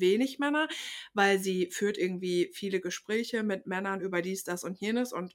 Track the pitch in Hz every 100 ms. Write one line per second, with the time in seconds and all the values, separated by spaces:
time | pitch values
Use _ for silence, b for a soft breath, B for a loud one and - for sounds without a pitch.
0 | 185 214 269 269 285 302 311 B B B
1 | B 202 196 190 190 185 180 - 202 208
2 | 185 180 185 175 170 - 196 190 175 -
3 | - 214 233 226 214 190 - 185 196 196
4 | 190 175 185 190 - 180 170 190 208 240
5 | 247 165 180